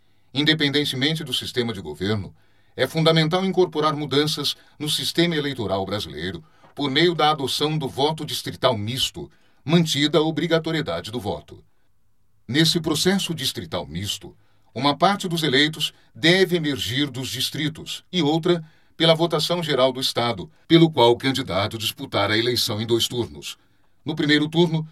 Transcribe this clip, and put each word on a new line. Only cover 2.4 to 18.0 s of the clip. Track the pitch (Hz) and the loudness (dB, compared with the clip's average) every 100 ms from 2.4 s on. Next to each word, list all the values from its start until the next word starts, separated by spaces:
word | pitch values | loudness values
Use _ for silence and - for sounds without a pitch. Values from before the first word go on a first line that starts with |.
| _ _ _ - | _ _ _ -4
é | 127 | -2
fundamental | 160 160 160 156 185 | 2 2 4 2 0
incorporar | 190 185 180 156 156 147 | 0 2 0 2 -2 -2
mudanças | 147 135 151 151 139 - - - | -2 0 0 -2 -6 -6 -12 -10
no | 151 | -6
sistema | 147 131 - 175 | -4 -2 0 0
eleitoral | 156 143 131 98 98 92 | 0 -4 -4 -4 -2 -2
brasileiro | 101 85 - 90 85 - _ - | -6 -6 -8 -8 -8 -14 _ -16
por | - 143 | -6 -2
meio | 135 175 | 2 2
da | 160 151 | 4 2
adoção | 151 123 - 151 156 | 2 -2 -2 -2 -2
do | 127 | -4
voto | 113 147 160 - | 0 0 0 -6
distrital | - - 90 131 107 | -8 -8 0 0 0
misto, | 104 131 - - - _ _ _ | -2 -4 -4 -6 -14 _ _ _
mantida | - 175 160 139 151 160 | 2 4 4 2 2 2
a | |
obrigatoriedade | 156 160 180 165 160 160 104 82 104 | 2 0 0 0 0 -4 -4 -6 -6
do | 120 | -8
voto. | 101 76 - - - _ _ _ _ _ _ _ - | -6 -6 -10 -20 -20 _ _ _ _ _ _ _ -4
Nesse | 139 160 175 | 2 2 2
processo | 165 151 185 196 - | 0 0 2 2 0
distrital | 165 135 - 85 90 69 | -6 -6 -6 -8 -8 -6
misto, | 82 98 - - - _ _ _ | -8 -6 -8 -12 -20 _ _ _
uma | 113 139 | -2 0
parte | - 185 202 185 | 2 2 2 -2
dos | 165 | -2
eleitos | 156 139 151 156 - - _ | 0 2 2 0 -6 -8 _
deve | - 151 185 175 170 | 0 2 4 4 2
emergir | 151 123 - 127 143 | -2 -4 -4 -2 -4
dos | 120 131 | -4 -8
distritos | 127 - - 147 - - - | -6 -6 -4 -6 -6 -12 -14